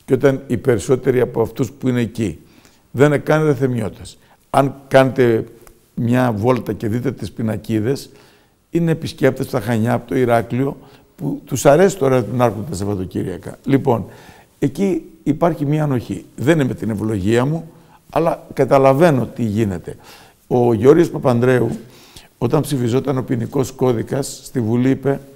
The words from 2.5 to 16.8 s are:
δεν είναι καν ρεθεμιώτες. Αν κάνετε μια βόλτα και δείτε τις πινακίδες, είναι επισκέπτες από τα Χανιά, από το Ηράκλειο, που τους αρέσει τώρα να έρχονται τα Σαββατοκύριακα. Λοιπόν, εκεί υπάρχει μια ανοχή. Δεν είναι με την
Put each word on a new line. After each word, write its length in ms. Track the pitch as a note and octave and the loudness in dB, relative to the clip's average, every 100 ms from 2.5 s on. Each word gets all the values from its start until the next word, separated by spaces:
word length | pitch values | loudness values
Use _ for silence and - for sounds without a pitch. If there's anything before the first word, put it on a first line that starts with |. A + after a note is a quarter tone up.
| _ - _ _ | _ -20 _ _
δεν 140 | A#2 D3 | 2 2
είναι 100 | C#3+ | 2
καν 260 | - D3+ D#3 | 0 0 2
ρεθεμιώτες. 720 | B2 C3 A#2+ G2+ - F2+ - _ _ _ | 0 -2 -2 -6 -10 -18 -20 _ _ _
Αν 240 | C#3 C#3 - - | 0 0 -2 2
κάνετε 580 | C3+ C3 A#2+ A#2+ A2 - - - _ _ | 4 4 4 2 2 -2 -14 -20 _ _
μια 380 | - A#2 B2 B2 | -4 0 2 0
βόλτα 420 | G#2 A#2 B2+ - | 0 0 0 -2
και 140 | G2 A2 | -6 -4
δείτε 240 | A#2+ B2+ | -4 -4
τις 200 | A2+ A2 | -6 -10
πινακίδες, 800 | - A2+ - - A2 G#2+ C#3 - - - _ _ _ _ | -6 -6 -6 -4 -2 -2 -4 -8 -20 -20 _ _ _ _
είναι 220 | E3 E3 | -2 -2
επισκέπτες 540 | D#3+ C#3+ - C3 C3 C#3 | -2 -4 0 0 0 -4
από 100 | B2+ | -4
τα 60 | |
Χανιά, 320 | G#2+ A2+ A2+ | -2 0 0
από 140 | A#2+ - | -2 -2
το 80 | C3+ | -2
Ηράκλειο, 600 | A#2+ A#2 - B2 C#3 - - - _ - | 2 2 0 -4 -4 -6 -16 -20 _ -10
που 260 | D3+ - - | -8 -8 -6
τους 200 | C3 C#3+ | 0 4
αρέσει 320 | D3+ G3 - | 6 4 2
τώρα 280 | C3+ C3 A2 | 2 2 0
να 120 | A#2+ A#2+ | 0 0
έρχονται 240 | G#2 B2 | 0 -8
τα 60 | F#2+ | -6
Σαββατοκύριακα. 840 | G2+ G2+ F#2 G#2+ G#2+ F2 - - | -4 -4 -6 -6 -6 -8 -12 -10
Λοιπόν, 420 | - C3+ G#2+ A2+ F2+ - - - _ - | 0 0 2 -2 -2 -14 -20 -20 _ -6
εκεί 440 | C#3+ - G3 D#4+ - - | -4 -2 -2 -2 -6 -10
υπάρχει 420 | - - E3 D#3+ C#3+ | -4 0 0 0 -2
μια 180 | D3+ | -2
ανοχή. 420 | D3+ B2 - C#3+ - - | 0 -2 -4 -10 -12 -4
Δεν 180 | B2+ E3 | 0 2
είναι 80 | B2+ | 2
με 60 | |
την 160 | A2+ | -2